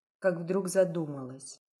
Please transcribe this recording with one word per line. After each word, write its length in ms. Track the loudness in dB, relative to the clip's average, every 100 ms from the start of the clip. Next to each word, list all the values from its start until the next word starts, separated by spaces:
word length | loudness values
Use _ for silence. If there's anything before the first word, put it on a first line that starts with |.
| _ _
как 220 | 0 0
вдруг 280 | 0 0 2
задумалась. 920 | 4 4 2 -4 -6 -10 -12 -16 -20 _ _